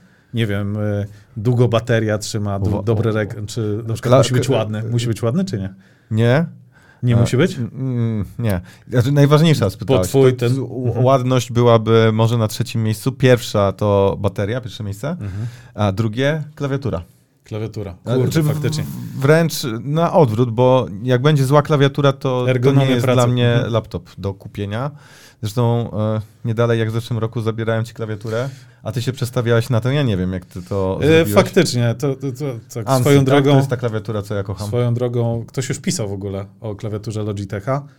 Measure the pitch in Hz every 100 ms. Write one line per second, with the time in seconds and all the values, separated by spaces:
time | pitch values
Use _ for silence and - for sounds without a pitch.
0 | _ _ _ 117 110 101 101 104 104 101
1 | 101 - - 113 110 120 123 113 117 113
2 | 110 107 - 110 101 98 110 98 104 104
3 | 113 107 107 107 101 120 107 104 113 107
4 | 120 131 113 123 123 117 107 107 110 120
5 | 117 107 117 160 190 104 95 - _ _
6 | - 110 117 139 170 - - _ _ -
7 | 123 117 - 123 185 147 113 135 131 123
8 | 117 110 98 - 117 90 - - - 123
9 | 127 143 143 147 165 123 101 - 95 127
10 | 92 135 131 123 120 131 123 117 123 113
11 | 127 135 127 127 120 120 120 117 110 113
12 | 113 110 113 117 110 - 117 113 110 107
13 | 135 117 127 123 - 104 98 95 104 101
14 | 98 92 101 98 101 123 113 - 104 101
15 | 143 180 101 101 117 - - - 104 95
16 | 110 110 139 156 151 - 139 135 117 87
17 | 82 _ _ _ - 107 110 107 95 -
18 | 110 127 120 156 151 147 156 151 147 -
19 | 120 123 135 160 165 - 135 113 135 156
20 | 170 180 131 107 123 113 127 127 113 95
21 | 123 123 143 147 131 147 143 147 139 143
22 | 139 139 135 127 123 127 131 135 135 123
23 | 127 123 120 123 120 117 110 113 - 90
24 | - - 98 98 - - 101 107 143 147
25 | - - - - 107 120 117 117 117 101
26 | 107 107 104 _ 117 113 117 117 110 113
27 | - 117 113 117 110 110 113 113 117 107
28 | 110 104 113 113 135 - - _ 107 117
29 | 120 127 120 127 117 117 120 113 127 147
30 | 131 92 92 92 - 92 87 98 95 95
31 | 143 160 165 202 190 190 156 123 120 117
32 | 143 131 139 123 147 117 - 120 107 131
33 | 131 139 131 143 139 135 139 120 120 110
34 | 101 107 101 101 98 95 104 120 120 117
35 | 123 120 117 117 117 - 120 - 196 175
36 | 104 101 101 98 101 - 113 101 110 104
37 | 113 107 107 101 98 104 131 139 143